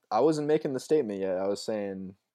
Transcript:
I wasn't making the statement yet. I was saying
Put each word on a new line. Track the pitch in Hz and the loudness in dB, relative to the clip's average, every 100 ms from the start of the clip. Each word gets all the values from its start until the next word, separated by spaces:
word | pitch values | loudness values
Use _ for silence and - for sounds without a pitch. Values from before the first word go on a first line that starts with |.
| - | -2
I | 107 | 2
wasn't | 151 151 147 | 4 2 2
making | 156 156 | 0 0
the | 131 | -4
statement | - 156 113 98 | 2 2 2 -2
yet. | 95 92 | -2 0
I | 98 | 0
was | 101 | -2
saying | - 110 101 95 95 98 _ | -2 -4 -4 -6 -10 -14 _